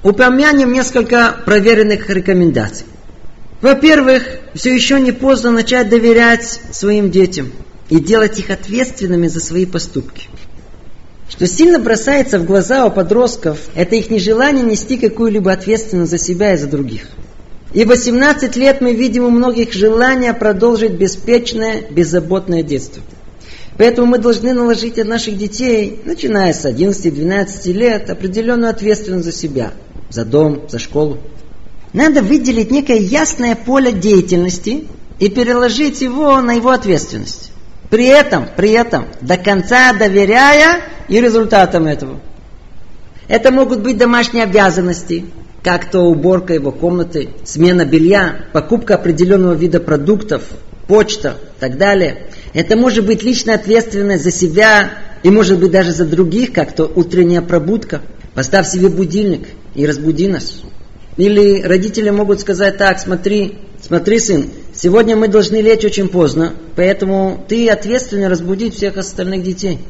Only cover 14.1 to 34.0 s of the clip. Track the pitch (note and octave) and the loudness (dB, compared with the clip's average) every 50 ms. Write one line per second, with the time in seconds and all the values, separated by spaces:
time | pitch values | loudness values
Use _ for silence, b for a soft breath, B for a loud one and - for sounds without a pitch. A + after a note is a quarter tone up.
14.1 | A3+ G#3 F3 G3+ A3 A3 C4 C#4+ C#4 C4+ A#3+ A#3 G#3+ G#3 - - C4 A#3+ B3 G#3+ | -2 -2 0 0 0 2 2 2 2 2 0 0 -2 -2 -2 -4 -4 0 0 -2
15.1 | - - A#3 A3+ G3+ G#3 F#3 F#3+ F#3+ F#3 - G3+ A3 A3 A3 - F#3+ F3+ E3+ E3 | 0 0 0 0 0 0 0 0 0 -2 0 -2 -2 -2 -2 -4 -2 -2 0 0
16.1 | F3 E3 - - F3+ F3 G#3 G#3 F#3+ D#3 D3 C#3 D3 C#3 C#3 B2 A2 G2 - - | -2 -4 -4 -4 -2 0 0 0 0 0 -2 -4 -4 -4 -4 -6 -8 -10 -12 -14
17.1 | - - - - - - - - - - - - - F3 A#3 G#3+ B3 A#3+ - A#3+ | -16 -16 -18 -16 -18 -20 -18 -16 -18 -16 -14 -4 0 0 4 4 4 2 2 0
18.1 | A#3 B3 C4+ D4 D4 - C4+ A#3+ - A#3+ C4 C4+ C4+ C4+ B3 B3 A#3+ A3 B3+ B3+ | 0 2 2 2 2 0 -2 -4 -2 2 2 2 2 4 2 0 0 0 0 0
19.1 | G#3 B3 B3 A#3+ A#3+ A#3 B3 B3 A#3 A3+ A3+ A3+ - F#3+ G3 A3 A3 A3+ B3 B3+ | 0 0 2 2 2 2 2 2 0 0 -2 -2 0 0 2 2 4 4 2 2
20.1 | C4 B3+ B3 A#3+ A#3 A#3+ G3+ G#3+ G3+ F#3 A3 A#3+ A#3 G#3+ A3 A3 F3+ E3+ G3 F#3 | 2 2 0 -2 -2 0 0 0 0 2 2 2 2 2 0 -2 0 0 -2 -2
21.1 | - - - - A#3+ A#3 A#3+ - - A3 A3 A3 A3 G#3+ G#3+ - C#3+ E3 F3 D3 | -2 -6 -2 0 2 2 0 -2 -6 -4 -4 -4 -4 -6 -8 -4 -2 -2 0 2
22.1 | D#3+ F3+ D#3+ E3 F#3+ F#3+ F#3 - F3 E3 D#3+ D3 C#3+ C3 C3 - - - - - | 0 -2 -2 0 -4 -4 -2 -2 -4 -2 -2 -2 -4 -6 -6 -10 -16 -18 -18 -18
23.1 | - - - - - B B B B B B B B - G#3+ A#3+ A#3+ B3 A#3+ A#3+ | -20 -20 -20 -20 -20 B B B B B B B B 2 4 4 4 4 2 4
24.1 | B3 A#3+ G#3+ A#3+ A3+ F#3+ G#3+ B3 B3+ B3 A#3+ A#3+ A#3 - A3 A#3 - A3+ A3 G#3 | 2 2 2 2 0 2 0 -2 0 0 2 2 0 0 -2 -6 -4 -4 -4 -2
25.1 | A#3 A3+ A3+ A3 G#3 G3 G#3 G3+ - - B3+ B3+ A#3 A3 G#3 F#3+ - - - - | -2 -4 -4 -6 -6 -6 -6 -8 -6 -4 -2 0 0 0 0 -4 -6 -10 -8 -8
26.1 | F4 - D4+ B3 A3 G3+ F#3+ F3 D#3 - - C#3 A2+ B2 F3 G3+ G3 - - E3+ | -8 -6 -4 -2 0 2 2 2 0 0 -2 -4 -2 0 0 0 0 0 -2 -4
27.1 | D3 C#3 D#3 F3 G3 G3+ G3 F#3+ - - - F3+ F3 G3+ A#3+ A#3+ A3 G3+ G#3 - | -2 -2 -2 -2 0 -2 -2 -4 -6 -8 -6 -4 -2 0 0 0 0 0 -4 -6
28.1 | F3+ - F#3+ F#3+ F#3 A3 A3+ A3+ B3 A#3+ A#3 A3+ A3 A3 G3 G#3+ G#3+ G#3 - - | -8 -6 -6 -6 -4 -2 -2 0 0 0 0 -2 -2 -2 0 -2 -2 -2 -2 -6
29.1 | F#3 F3+ E3 E3 E3 - - D#3 C#3 C3 A2+ G2+ - - - - - - - - | -6 -4 -4 -6 -8 -6 -8 -6 -4 -4 -6 -6 -8 -14 -18 -18 -16 -16 -14 -10
30.1 | - A#2 A2+ A2 A#2+ D3 D#3 D#3 D3 C#3 - - - A#2 - - - D3 D#3 D3+ | -8 -8 -6 0 2 2 2 2 0 -4 -8 -10 -10 -10 -10 -4 -2 -2 -2 -2
31.1 | C#3 A#2+ - - - - - - - - - - - - - - - F#3 C#4+ D#4+ | -4 -8 -10 -12 -14 -14 -14 -14 -14 -14 -14 -12 -12 -12 -14 -6 -2 2 2 4
32.1 | C#4+ C#4+ G#3 F#3+ C#4 C#4+ A#3+ B3+ A#3 A3+ G#3+ A3 B3 D4 C#4 - B3 A3 G3 F3+ | 4 2 2 4 2 2 2 0 0 0 0 0 0 -2 2 2 2 2 2 0
33.1 | A#3+ D4 D#4 D#4 - - B3 A#3 A#3 A3+ - B3 C4 C#4 C4+ B3 A3+ F#3 | 0 0 0 -2 -2 -4 -2 -2 -2 -4 -2 0 0 2 2 2 0 0